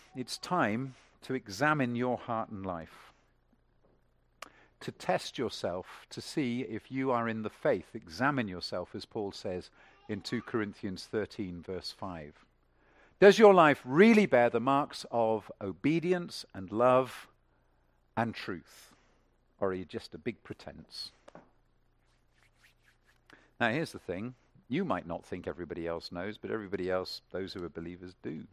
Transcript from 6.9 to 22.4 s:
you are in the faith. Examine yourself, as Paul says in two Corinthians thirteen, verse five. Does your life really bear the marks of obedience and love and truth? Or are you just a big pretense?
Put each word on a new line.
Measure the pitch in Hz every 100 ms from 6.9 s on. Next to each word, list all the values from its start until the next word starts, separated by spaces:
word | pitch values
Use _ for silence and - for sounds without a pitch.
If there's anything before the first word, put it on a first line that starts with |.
you | 131 135
are | 120 117
in | 110
the | 107
faith. | - 156 104 - 113
Examine | 92 82 135 139 107
yourself, | 90 - 92 87
as | 107 -
Paul | 117 101
says | - 104 90 - _ - - -
in | 101
two | - 120
Corinthians | - 117 104 - 101 92 -
thirteen, | 110 98 - 95 87
verse | 82 90 -
five. | - 98 85 73 - _ _ _ _ _ _ _ _
Does | 202 196
your | 208
life | 190 151 135
really | 127 143 220 214 196
bear | 123 120
the | 117
marks | 123 139 143 - -
of | 117 113 110 - -
obedience | 98 85 143 165 170 180 175 - -
and | 98 95
love | 104 123 127 127 - - _ _ _ _ _ _ _ _ -
and | 117 -
truth? | - 85 - - - _ _ _ _ _ _ _
Or | 98
are |
you | 92 87
just | 113 -
a | 80
big | 127 101
pretense? | - - - - - - - _ - - - _ _ _ _ _ _ _ _ _